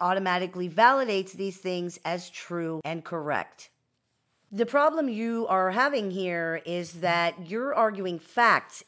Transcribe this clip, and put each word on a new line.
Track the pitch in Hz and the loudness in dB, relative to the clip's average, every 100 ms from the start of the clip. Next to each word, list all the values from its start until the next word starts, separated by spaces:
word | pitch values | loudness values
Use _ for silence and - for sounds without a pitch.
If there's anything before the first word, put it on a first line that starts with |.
automatically | 175 190 190 180 185 180 180 | 0 2 2 0 -2 -4 -4
validates | 160 240 269 247 196 190 | 6 6 6 2 0 -2
these | 175 196 185 | -6 -6 -6
things | 185 180 175 - 160 | -4 -4 -4 -6 -4
as | 175 175 | -4 -6
true | - - 170 165 160 147 | -14 -8 -6 -4 -4 -6
and | 165 | -8
correct. | - 170 147 117 - - - _ _ _ _ _ _ _ - | -6 -6 -2 -2 -2 -10 -20 _ _ _ _ _ _ _ -8
The | 202 233 | -4 0
problem | 285 302 320 277 | 4 4 2 -2
you | 214 233 233 226 | -2 -2 -2 2
are | 185 185 | 2 2
having | 202 277 277 202 | 2 2 2 -2
here | 185 185 170 165 165 165 | -2 -2 -2 -2 -4 -4
is | 175 165 | -6 -6
that | 170 175 170 170 185 170 | -4 0 2 2 -2 -6
you're | 220 269 | -4 -2
arguing | - 220 202 185 170 | 2 2 0 -4 -6
facts | - - 233 160 - - | -6 2 4 4 0 -14